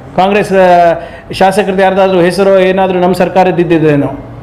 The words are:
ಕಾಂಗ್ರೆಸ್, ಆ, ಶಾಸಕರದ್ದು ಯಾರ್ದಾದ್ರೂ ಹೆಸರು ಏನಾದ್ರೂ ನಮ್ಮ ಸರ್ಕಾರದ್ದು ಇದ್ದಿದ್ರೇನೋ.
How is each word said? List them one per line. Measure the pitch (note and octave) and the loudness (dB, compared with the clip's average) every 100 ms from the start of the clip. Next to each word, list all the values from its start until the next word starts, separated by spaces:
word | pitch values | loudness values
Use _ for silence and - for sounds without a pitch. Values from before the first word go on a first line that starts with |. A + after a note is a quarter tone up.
| - - | -8 -2
ಕಾಂಗ್ರೆಸ್, | F#3+ G#3 F#3 | 0 0 0
ಆ, | F#3+ F3+ F3 F3 E3 - - - | 2 4 4 2 0 -6 -16 -10
ಶಾಸಕರದ್ದು | - F#3+ G3 F#3+ F#3+ | -2 0 0 -2 0
ಯಾರ್ದಾದ್ರೂ | F#3+ F#3+ F#3+ F#3 | 0 2 0 2
ಹೆಸರು | F3 F3+ G3 G3 | 0 0 2 2
ಏನಾದ್ರೂ | F#3 F#3 F#3+ F3+ | 2 0 -2 0
ನಮ್ಮ | F3+ | 0
ಸರ್ಕಾರದ್ದು | F3+ F3 F#3+ F#3 E3 | 0 0 0 0 0
ಇದ್ದಿದ್ರೇನೋ. | D#3+ E3 D3+ C#3+ C3 - - - | 0 0 2 0 -2 -6 -14 -18